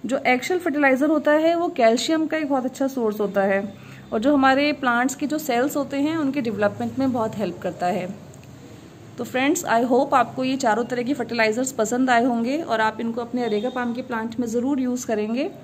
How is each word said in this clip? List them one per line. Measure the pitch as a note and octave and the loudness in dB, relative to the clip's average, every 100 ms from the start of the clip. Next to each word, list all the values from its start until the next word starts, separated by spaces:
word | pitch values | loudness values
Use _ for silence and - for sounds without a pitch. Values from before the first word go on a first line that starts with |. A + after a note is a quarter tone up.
| G#3 | -2
जो | C4 | -2
एगशेल | A#3 B3+ - F4+ | 2 0 0 -2
fertilizer | E4+ C#4+ C#4 C4 D4+ | 0 2 4 4 4
होता | D#4 D4+ | 4 4
है | D4+ D#4+ E4+ | 4 4 2
वो | E4+ | 0
calcium | E4+ A3+ A#3+ - D#4+ D#4 | 4 4 4 2 0 0
का | D#4 | -2
एक | D4 | 0
बहुत | C4+ B3+ | 0 -2
अच्छा | - C4+ | -2 -2
source | C4+ A3+ G#3 | 0 -2 0
होता | G3+ G3 | 0 2
है | G3 G3 G3+ - - - - | 2 2 -2 -10 -18 -18 -4
और | A3+ | 0
जो | B3 | 4
हमारे | D4 C4+ C4+ D4 | 6 6 4 2
plants | D4 C4 A#3+ C4 - | 0 0 2 0 -2
के | C#4 | -4
जो | D4+ | -2
cells | D4+ A#3+ C#4 D4 | 0 0 0 -2
होते | C#4 C#4 | -2 -2
हैं | D4 E4 | 0 0
उनके | C#4 C#4+ | -2 -2
development | A#3 G3 G#3 - A#3 B3+ | -2 0 -2 0 -6 -2
में | C4+ | 0
बहुत | A#3+ A3 G3+ | 0 -2 -2
help | G3 F3 | -6 -4
करता | F#3 E3 F3+ | -8 -2 -2
है। | F#3 F3+ G#3 - - - - - - - - - - | -2 -6 -10 -16 -18 -20 -20 -20 -20 -20 -20 -18 -12
तो | |
friends, | A#3 B3+ C#4 F4 - | -6 0 0 0 0
I | A3+ | 0
hope | B3 B3+ C#4+ | 4 2 4
आपको | C4+ A#3 - | 2 2 -2
ये | C4 C4+ | -2 0
चारों | B3+ G#3+ | 2 0
तरह | A#3+ B3 | 0 -4
के | A#3+ | -4
fertilizers | C#4+ A3+ A#3 A3 A3 C4 | -4 -4 0 0 0 -2
पसंद | - G#3+ B3 C4 | -2 0 2 2
आए | A#3 | 4
होंगे | B3+ A#3 A#3 D4 | 2 0 -2 -2
और | - A3 | -2 0
आप | A3 A3 | 0 -2
इनको | A#3 A3+ | -6 -6
अपने | A#3 B3 | -4 -4
अरेका | A#3 G#3 B3 | 0 -2 -2
पाम | B3 A#3+ | -4 -4
के | A#3+ | -6
प्लांट | B3+ A#3 A3 A3+ | -6 -4 -4 -4
में | A#3 | -2
ज़रूर | A#3 B3+ C#4+ | 0 0 0
यूज़ | B3+ B3 B3 | 0 -2 -2
करेंगे। | G#3+ G#3+ A#3 D#4 - | -2 0 -2 -4 -6